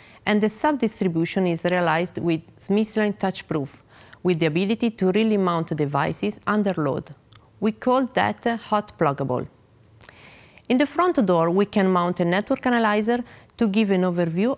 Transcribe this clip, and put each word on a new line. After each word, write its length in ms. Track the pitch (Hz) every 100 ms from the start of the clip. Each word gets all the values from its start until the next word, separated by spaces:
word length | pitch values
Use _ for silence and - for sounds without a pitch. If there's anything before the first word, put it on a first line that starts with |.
| - - -
And 160 | 214
the 80 | 214
sub-distribution 960 | 214 302 294 226 - 190 165 165 - 185
is 200 | 170 180
realized 520 | 180 170 160 175 -
with 240 | 170 160 - -
Smithline 600 | - 196 214 - 208 202
Touch 260 | 190 180 -
Proof, 360 | 160 135 - _ - - -
with 160 | 175 170
the 60 | 160
ability 460 | 151 190 226 240
to 200 | 214 185
really 260 | 190 220 214
mount 380 | 185 170 165 156
devices 640 | 147 143 160 165 208 208 -
under 260 | 214 202 175
load. 360 | 147 139 - - _ - - -
We 140 | 208
call 320 | 220 - 254 254
that, 340 | - 202 208 240
uh, 100 | 233
hot 400 | - 214 208 -
pluggable. 500 | 156 139 139 123 - _ _ _ _ - - - - - - - -
In 120 | 254
the 80 | 277
front 360 | - 359 320 196
door, 260 | 175 165
we 140 | 180 202
can 260 | 214 190
mount 280 | 185 175 180
a 40 | 175
network 400 | 180 208 262 262
analyzer 580 | 247 220 208 214 240 240 - - -
to 100 | 226
give 240 | 196 214
an 100 | 190
overview 560 | 180 175 170 165 220